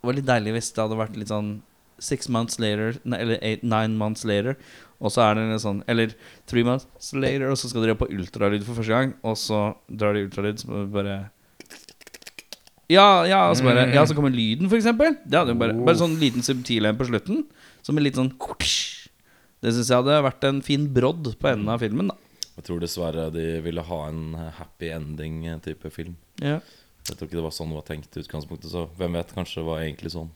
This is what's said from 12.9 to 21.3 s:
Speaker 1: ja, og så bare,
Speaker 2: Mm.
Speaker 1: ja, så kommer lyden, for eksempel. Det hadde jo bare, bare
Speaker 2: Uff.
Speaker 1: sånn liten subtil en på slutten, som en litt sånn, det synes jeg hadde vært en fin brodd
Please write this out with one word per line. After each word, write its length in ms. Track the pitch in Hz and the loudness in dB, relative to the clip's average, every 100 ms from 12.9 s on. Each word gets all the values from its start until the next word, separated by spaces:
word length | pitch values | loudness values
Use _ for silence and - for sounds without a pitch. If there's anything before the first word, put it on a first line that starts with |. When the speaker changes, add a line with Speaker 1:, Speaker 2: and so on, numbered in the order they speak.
| 180 202 185 | 8 10 8
Speaker 1:
ja, 260 | 170 190 180 | 6 4 4
og 60 | 131 | 4
så 60 | |
bare, 220 | 127 123 127 | 6 6 6
Speaker 2:
Mm. 60 | |
Speaker 1:
ja, 80 | 135 | 6
så 80 | 151 | 6
kommer 160 | 151 139 | 4 2
lyden, 380 | 123 110 123 185 | 2 0 2 2
for 60 | 226 | 4
eksempel. 400 | 220 226 311 294 | 4 4 2 2
Det 140 | 139 147 | 2 2
hadde 140 | 143 | 4
jo 20 | |
bare, 180 | 117 117 | 2 2
bare 220 | 110 123 | 4 4
Speaker 2:
Uff. 60 | 165 | 4
Speaker 1:
sånn 180 | 170 160 | 4 2
liten 240 | 143 120 | 2 2
subtil 420 | 120 131 123 113 | 0 -2 0 2
en 120 | 107 110 | 2 2
på 80 | 127 | 0
slutten, 380 | 113 - 262 294 - - _ | -2 0 -4 -4 -12 -20 _
som 160 | - 151 | -2 2
en 60 | |
litt 100 | 143 | 2
sånn, 140 | 127 131 127 - - - - - - - _ _ _ _ _ | 2 -2 -4 -12 -4 -2 -2 -4 -10 -20 _ _ _ _ _
det 100 | 117 | -2
synes 140 | 117 120 | 0 2
jeg 80 | 123 | 4
hadde 180 | 135 151 | 4 4
vært 220 | 135 - | 2 0
en 180 | 139 139 | -2 -2
fin 260 | 131 143 147 | -2 0 2
brodd 300 | 127 127 170 139 | 2 2 0 -8